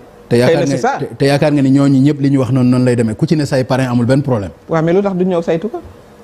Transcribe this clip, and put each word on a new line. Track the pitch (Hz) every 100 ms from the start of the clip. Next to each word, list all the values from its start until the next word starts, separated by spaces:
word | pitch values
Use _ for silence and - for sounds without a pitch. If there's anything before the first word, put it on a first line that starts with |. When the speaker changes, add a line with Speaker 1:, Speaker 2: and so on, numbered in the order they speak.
| - - -
Speaker 1:
Te | 120
yaakaar | 127 147
Speaker 2:
Xëy |
na | 139
Speaker 1:
nga, |
Speaker 2:
c'est | 131
ça. | 240 160
Speaker 1:
te, | 131 117
te | 139
yaakaar | 143 151
nga | 147
ni | 135
ñooñu | 139 139 135
ñëpp | 139 139
li | 139
ñu | 139
wax | 120
noonu, | 131 123
noonu | 127 127
lay | 117
demee. | 113 110
Ku | 156
ci | 156
ne | 139
say | 135
parrain | 117 127 127
amul | 120 117
benn | 139
problème. | 139 113 90 - -
Speaker 2:
Waaw, | 165
mais | 165
lu | 185
tax | 202 180
du | 185
ñëw | 170
saytu | 175 165 214
ko? | 349 - - - -